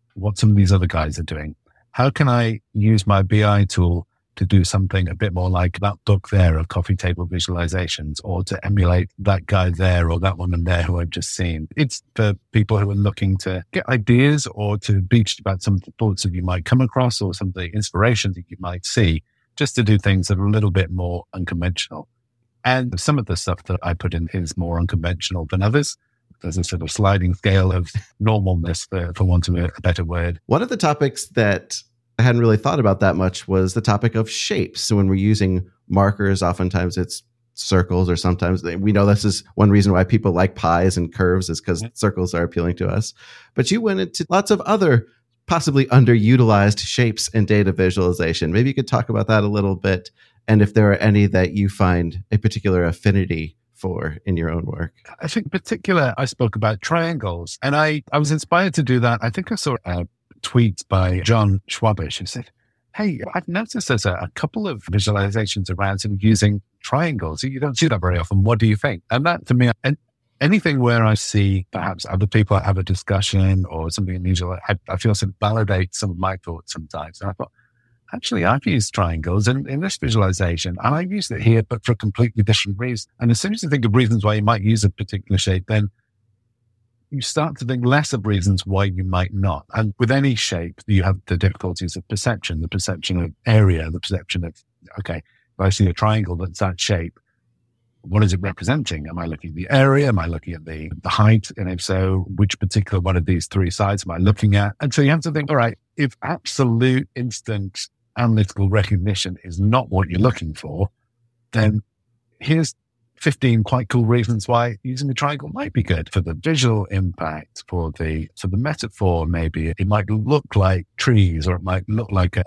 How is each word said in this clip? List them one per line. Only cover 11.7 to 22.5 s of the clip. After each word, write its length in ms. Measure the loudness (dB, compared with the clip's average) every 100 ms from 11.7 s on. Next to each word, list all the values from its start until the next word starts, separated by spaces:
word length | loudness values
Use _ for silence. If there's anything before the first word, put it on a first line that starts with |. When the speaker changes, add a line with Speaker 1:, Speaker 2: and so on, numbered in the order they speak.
| -2
Speaker 1:
It's 260 | -2 -4 -8
for 180 | 0 0 0 _
people 260 | 0 2 2
who 120 | 0
are 40 |
looking 420 | 2 0 0 0 0
to 240 | -2 -6 -6
get 140 | -6 -2
ideas 580 | 0 4 4 4 2 -2
or 240 | -4 -2 -2
to 240 | 0 0
be 220 | 4 4
just 160 | 2 -2
about 220 | -4 -2
some 120 | 0
of 80 | 0
the 100 | -2 -2
thoughts 240 | -2 0
that 100 | -4
you 80 | -2
might 220 | -2 -2
come 160 | 2 2
across 400 | 2 0 -2 -2
or 140 | -4
some 140 | -4 -6
of 60 |
the 160 | -6 -6
inspirations 640 | -6 -4 2 4 4 0 -6
that 80 | -12
you 80 | -12
might 280 | -10 -10 -4
see, 360 | 2 2 2 -4 _ _ -6
just 180 | -2
to 80 | 0
do 160 | 2 2
things 300 | 2 0 0
that 100 | 0
are 80 | 0
a 40 |
little 200 | 2 2
bit 200 | 0 0
more 340 | -2 -4 -6 -10
unconventional. 760 | -10 -6 -4 -4 -4 -8 -12 -16 _ _ _ _